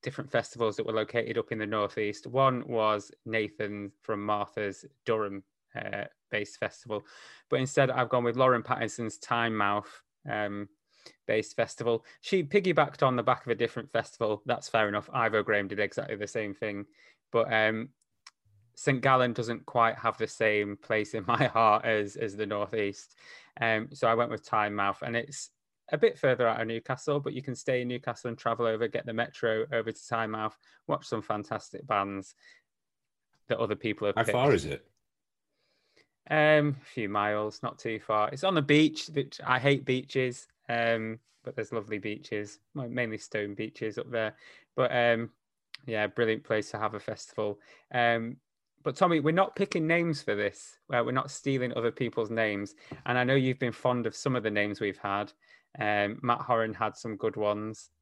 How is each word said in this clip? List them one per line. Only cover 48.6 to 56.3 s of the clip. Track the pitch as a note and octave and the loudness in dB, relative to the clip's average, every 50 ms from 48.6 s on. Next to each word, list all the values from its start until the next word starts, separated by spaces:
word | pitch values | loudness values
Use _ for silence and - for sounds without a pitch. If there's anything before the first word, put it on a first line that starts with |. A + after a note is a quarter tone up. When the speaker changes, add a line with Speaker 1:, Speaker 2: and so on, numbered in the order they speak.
| _ _ _ _ _ | _ _ _ _ _
Speaker 1:
but | - C3+ | -6 2
Tommy, | - F#3 F3+ E3+ D#3+ | 4 4 4 4 4
we're | C3+ D#3 | 2 2
not | E3 F3+ F#3+ F#3+ - | 4 4 2 0 0
picking | - G3+ F#3+ - F3+ D#3+ D#3 | -4 -4 -2 0 -2 0 2
names | E3 E3+ E3+ E3+ D#3+ C#3+ | 2 2 2 0 -2 -4
for | - - G#2+ | -2 -2 -2
this. | G#2 G#2 G2+ - - - - - _ _ _ C#3 | 0 0 -2 -2 -6 -20 -20 -20 _ _ _ 0
Uh, | A#2+ A#2 | 0 0
we're | A#2+ | 2
not | B2 C3 B2+ D3 | 0 -2 -2 -2
stealing | - - - C#3 C3+ C3 B2 B2 A#2+ | -8 -6 -2 -2 0 0 0 -2 -2
other | - A#2 A#2+ | 0 0 -2
people's | A2 - B2+ A#2 - - A2+ G#2+ | 0 0 -4 -2 -2 -2 -4 -2
names. | A2+ A2+ A2+ G#2+ G#2 G2 G2+ G2 - _ - - - - - - | 0 0 0 0 0 -2 -6 -8 -10 _ -18 -18 -18 -12 -4 -2
And | B2 B2 | 0 2
I | B2 | 2
know | B2 C3+ | 4 4
you've | C#3 C3 C3 B2+ - | 4 4 2 0 0
been | C#3 A#2+ A2 | -2 -4 -4
fond | - - C3 B2 B2 A#2 | 0 0 0 2 2 0
of | A2 - | -4 -6
some | - - C#3+ C3 | -2 -2 0 0
of | B2 G#2+ | 2 0
the | A2 | 0
names | G#2 G#2 G#2 G#2 G2+ - | 0 2 0 0 0 -2
we've | A2+ G#2 F#2+ - | -2 -2 -4 -4
had. | - G2+ G2 G2+ G#2 G2+ - _ _ _ - _ _ _ _ - | -4 -2 -2 -2 -2 -4 -8 _ _ _ -20 _ _ _ _ -4
Um, | G#2+ G#2 G#2 G#2 G#2 G2+ A2 - | -2 0 2 2 2 0 -2 -4
Matt | - B2 | 0 0